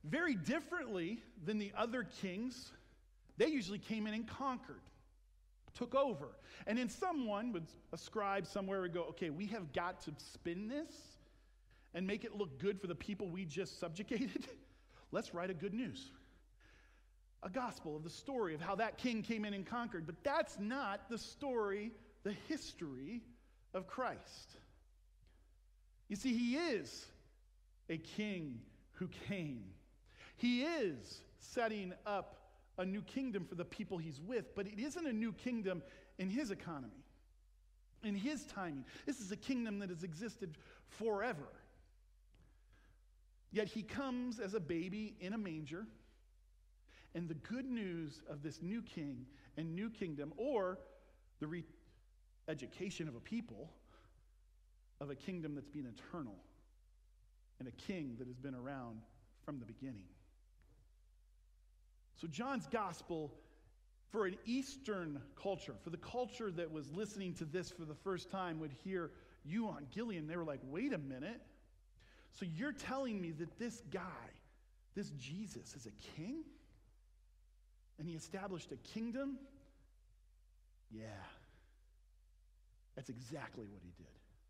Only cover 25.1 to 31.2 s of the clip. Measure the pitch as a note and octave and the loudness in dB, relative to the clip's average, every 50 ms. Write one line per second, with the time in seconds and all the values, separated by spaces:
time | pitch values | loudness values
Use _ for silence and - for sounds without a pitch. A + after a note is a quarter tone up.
25.1 | - - - - - - - - - - - - - - - - - - - - | -20 -20 -20 -20 -20 -20 -20 -20 -20 -20 -20 -20 -20 -20 -20 -20 -20 -20 -6 -4
26.1 | G3+ G3+ - C4 A#3 A3+ A#3+ A#3+ B3 D4 F4 E4+ B3 F#3+ - - - - - - | -4 2 4 4 6 6 6 6 6 6 6 6 4 4 2 -2 -8 -10 -10 -12
27.1 | - - - - - - - - - - - - - - - - E3 D#3+ D#3+ - | -16 -20 -20 -20 -20 -20 -20 -20 -20 -20 -20 -20 -20 -20 -2 -2 -2 -2 -2 -4
28.1 | - - G#3+ G#3+ G3 F3+ D#3+ C#3+ A#2+ A2+ - - - - - - - - F#3 F3 | 0 0 2 2 2 2 0 -2 -2 -6 -8 -12 -18 -20 -20 -18 -2 -2 -2 -2
29.1 | - - - - G3+ F#3+ E3 D3 C3 A2+ G2+ F#2 F#2 - - - - - - - | -2 -4 -2 0 0 2 2 0 -2 -4 -6 -8 -12 -14 -18 -20 -20 -20 -20 -20
30.1 | - - - - - - - A#3+ A#3+ A#3+ C4+ D#4+ E4+ D#4 A#3 F3+ D3 A#2 G2 - | -20 -18 -18 -18 -2 4 6 6 8 8 6 6 6 6 6 4 4 0 -4 -10
31.1 | - - | -12 -14